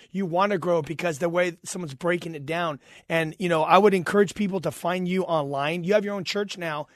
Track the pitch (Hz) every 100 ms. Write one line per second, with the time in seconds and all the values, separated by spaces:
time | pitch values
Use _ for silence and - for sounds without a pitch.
0 | - 190 180 170 208 190 175 170 147 151
1 | 170 135 170 175 180 170 - 185 160 131
2 | 175 175 165 151 139 165 170 139 - -
3 | - 165 156 - 175 160 - 180 208 190
4 | 147 202 190 - 196 190 151 - 170 185
5 | 180 185 170 160 139 139 147 175 165 214
6 | 202 202 - 208 202 190 170 151 -